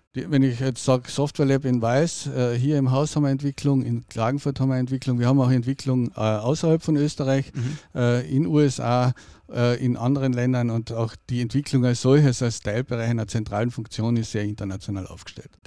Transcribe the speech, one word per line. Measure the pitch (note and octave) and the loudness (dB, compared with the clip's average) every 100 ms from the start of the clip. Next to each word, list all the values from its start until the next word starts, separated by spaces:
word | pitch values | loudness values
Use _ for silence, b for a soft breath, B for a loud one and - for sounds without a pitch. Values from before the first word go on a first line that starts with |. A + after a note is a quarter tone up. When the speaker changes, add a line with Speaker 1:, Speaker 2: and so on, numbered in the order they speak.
| _ | _
Speaker 1:
Die, | C3 - | -10 0
wenn | C#3+ | 2
ich | C3+ A#2 | 2 2
jetzt | C3 A#2+ | -2 -2
sag, | - B2+ B2 | 0 0 0
Software | - C#3+ - C#3 | -2 -2 0 2
Lab | C3+ | 2
in | C3+ B2 | 2 0
Wals, | A2+ B2+ E3 - C#3+ | 2 2 0 -2 -6
äh, | C3 B2 A#2+ | -2 0 0
hier | C3+ D3+ | 0 2
im | C3 | 2
Haus | C3 D3 - | 2 0 0
haben | |
wir | C#3+ | 0
Entwicklung, | C3+ C#3+ C3+ D3 C#3 | 0 -2 -2 0 2
in | A#2+ A#2 - | 0 -4 -6
Klagenfurt | - A2+ C#3+ C#3+ C3+ | -2 -2 0 -4 -2
haben | C3+ | 0
wir | B2+ | 0
Entwicklung, | B2+ C3 C3+ B2 | -2 -2 -2 0
wir | A#2+ | 4
haben | C#3 | 4
auch | B2+ | 4
Entwicklung, | B2+ A#2 C3+ C3+ B2+ A#2+ - | 2 0 -4 -2 0 -2 0
äh, | |
außerhalb | A2 G#2+ A2+ D#3 E3 D#3+ | 0 0 0 0 2 2
von | D#3+ D3+ | 2 0
Österreich, | D3 - C3+ C3+ C#3 | 0 -2 0 0 -2
Speaker 2:
Mhm. | - A#2+ D3+ - | -6 -6 -8 -8
Speaker 1:
äh, | - A#2+ B2 C#3 | 0 2 2 0
in | C3 E3+ | 0 2
U | D3+ | 4
S | D3 B2 | 2 2
A, | A#2 B2 B2+ B B B - | 0 2 2 B B B -8
äh, | A2+ A#2+ A#2+ | 0 0 2
in | B2+ A#2+ | 0 0
anderen | A#2+ C#3 C3+ | 0 0 0
Ländern | B2 B2 B2+ A#2+ | 0 0 0 0
und | A2+ A2+ | -2 -4
auch | A2+ A2+ - - | -4 -4 -6 -6
die | B2 | -4
Entwicklung | A#2+ C#3 C#3+ C3+ | -2 -2 0 2
als | B2 A#2+ | 2 2
solches, | B2+ C#3+ C#3+ A#2 | 4 6 6 2
als | A#2+ A2 | -2 -4
Teilbereich | - G#2+ C3 A#2+ A#2 | -4 -4 -4 -4 -2
einer | A#2 A2 | -2 -2
zentralen | A#2 G#2+ G2+ A#2+ | -4 -4 -2 -2
Funktion | A#2 G#2+ - A2+ A#2 | -4 -8 -4 0 0
ist | A2 | -2
sehr | G#2+ | -4
international | G#2 G#2+ G2+ F#2+ - G2 F#2 | -4 -6 -8 -8 -8 -8 -8
aufgestellt. | E2 - - - - | -14 -18 -18 -20 -20